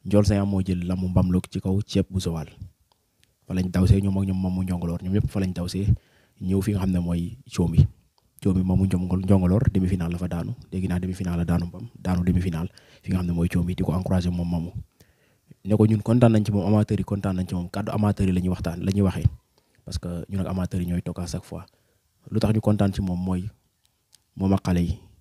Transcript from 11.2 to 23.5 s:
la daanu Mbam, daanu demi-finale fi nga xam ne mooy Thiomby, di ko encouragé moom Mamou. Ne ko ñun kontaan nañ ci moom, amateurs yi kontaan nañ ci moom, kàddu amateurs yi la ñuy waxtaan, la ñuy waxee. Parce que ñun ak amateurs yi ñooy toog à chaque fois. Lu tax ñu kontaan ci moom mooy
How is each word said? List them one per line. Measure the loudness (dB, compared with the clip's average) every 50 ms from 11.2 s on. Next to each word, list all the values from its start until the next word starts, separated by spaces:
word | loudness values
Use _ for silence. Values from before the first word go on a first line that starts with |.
| -4 -4 -2 -2
la | 0
daanu | 0 0 0 0
Mbam, | -4 -10 -14 -16 -16 _ -8
daanu | -2 -2 0 2 2
demi-finale | 2 2 2 0 0 -2 -4 -6 -8 _ -16 _ _ -20 _
fi | _ -2
nga | -2 0
xam | 0
ne | 0
mooy | 0 0 0 0
Thiomby, | 2 0 0 0 -2
di | -2
ko | -2 0
encouragé | 0 -2 0 0 0 0 0 0
moom | -2 -2 -2 -2
Mamou. | -2 -4 -4 -6 -10 -12 -14 _ _ _ -20 _ _ _ _ _ _ _ _ _ -20 _ _
Ne | 0 4
ko | 4 4
ñun | 4 4 2
kontaan | 2 2 4 6 8 8
nañ | 6 6 2
ci | 2
moom, | 0 0 2
amateurs | 2 4 2 4 2 0 -4
yi | -2
kontaan | -4 -4 -2 -2 -2 -2
nañ | -2 -4
ci | -4 -4
moom, | -6 -6 -6
kàddu | -6 -6 -6 -4
amateurs | -2 0 2 0 2 2 0 2
yi | 2
la | 2
ñuy | 0 0
waxtaan, | -2 -2 -4 -6 -6 -4 -4
la | -2
ñuy | 2 2
waxee. | 2 2 0 2 0 0 0 0 _ _ _ _ _ _ _ _ _
Parce | -10 -10 -8
que | -8 -6 -8 -8 -8 -6
ñun | -4 -4
ak | -4 -2
amateurs | -2 -4 -4 -2 -2 -4
yi | -2 -2
ñooy | -2 -4
toog | -4 -6 -8 -8
à | -8
chaque | -6 -8 -8 -8
fois. | -10 -14 -14 -14 _ _ _ _ _ _ _ _ _ _ _ _ -4
Lu | -2 0
tax | 2 2 0
ñu | 2
kontaan | 2 2 2 4 2 2 2
ci | 0
moom | -2 -2 -2 -2
mooy | -2 -2 -4 -4 -4 -8